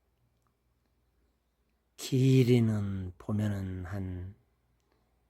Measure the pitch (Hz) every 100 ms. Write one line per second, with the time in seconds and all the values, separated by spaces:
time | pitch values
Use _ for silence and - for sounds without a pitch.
0 | _ _ _ _ _ _ _ _ _ _
1 | _ _ _ _ _ _ _ _ _ -
2 | - 131 131 131 120 123 110 107 101 95
3 | 92 - - 107 107 101 95 92 90 101
4 | 92 90 92 104 _ _ _ _ _ _
5 | _ _